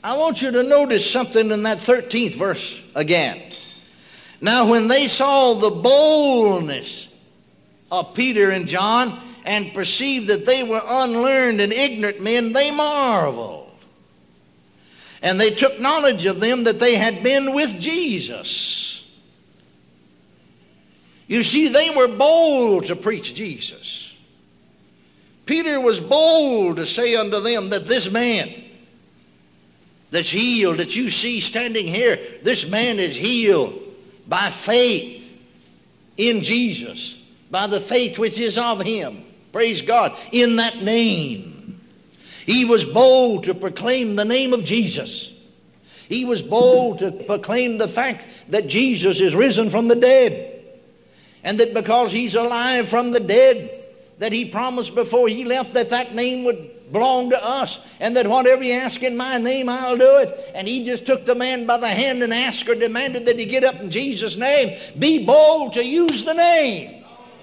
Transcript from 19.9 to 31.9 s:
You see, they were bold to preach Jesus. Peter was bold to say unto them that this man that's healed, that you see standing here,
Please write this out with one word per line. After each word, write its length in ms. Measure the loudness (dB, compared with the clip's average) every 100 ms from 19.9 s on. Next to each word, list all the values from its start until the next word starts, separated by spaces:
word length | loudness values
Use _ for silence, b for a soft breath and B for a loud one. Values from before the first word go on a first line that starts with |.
| _ _ _ _ _ _ _ _ _ _ b b b b
You 160 | -2
see, 260 | 0 2 4
they 200 | 4 2
were 200 | 2 2
bold 760 | 4 4 6 4 2 2 0 0
to 100 | -6
preach 360 | -4 -4 -8
Jesus. 680 | -12 -12 -10 -12 -14 -16 -16 -18 -20 _ _ _ _ _ _ _ _ b b b b
Peter 360 | -4 -2 0 0
was 180 | 2 0
bold 800 | 0 4 6 4 2 0 0 -2
to 100 | -6
say 300 | -2 0 0
unto 240 | -2 -2
them 300 | -2 -4 -4
that 160 | -6 -2
this 220 | -2 0
man 440 | -2 0 -2 -4 -12 -20 -20 _ _ _ _ _ _ _ _ _ _ _ _ _
that's 180 | -6 -4
healed, 460 | -2 0 2 2 0
that 180 | -4
you 160 | -4 -4
see 300 | -4 -4 -4
standing 460 | -4 -4 -4 -4
here, 340 | -4